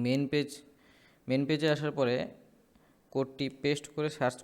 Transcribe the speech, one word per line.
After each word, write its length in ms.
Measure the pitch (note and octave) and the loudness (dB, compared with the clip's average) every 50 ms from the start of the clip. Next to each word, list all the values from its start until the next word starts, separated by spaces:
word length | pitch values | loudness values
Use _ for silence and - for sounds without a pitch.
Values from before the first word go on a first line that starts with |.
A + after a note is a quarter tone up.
| A#2+ | 2
মেইন 180 | B2 B2+ C#3 C#3+ C3+ | 2 2 2 0 0
পেজ, 200 | - D3 C#3+ D3 - - - - - _ _ - - - - - _ _ _ - | 0 0 0 -2 -6 -12 -18 -20 -20 _ _ -20 -20 -20 -20 -20 _ _ _ 0
মেইন 140 | B2+ C3+ C#3+ C3+ | 0 2 2 2
পেজে 200 | D#3 D3 D3+ D#3+ D3+ | 2 2 4 2 2
আসার 180 | C#3 D3 D3+ B2+ C#3 | 2 0 -2 0 2
পরে 160 | C3+ A#2+ A#2+ B2+ - - - - - - _ _ _ _ _ _ _ _ _ _ _ _ | 2 2 2 0 -2 -4 -8 -14 -20 -20 _ _ _ _ _ _ _ _ _ _ _ _
কোডটি 360 | - C3+ C3+ B2+ C3+ - D3 C3+ C3 - - | -2 -2 -2 -2 -2 -4 -6 -6 -4 -2 0
পেস্ট 220 | C#3+ D3 C#3+ - - - | 0 0 0 -2 -6 -4
করে 140 | - D3+ D3+ | -4 -2 -2
সার্চ 280 | D3+ - C3+ B2 B2 - | 0 0 0 0 0 -2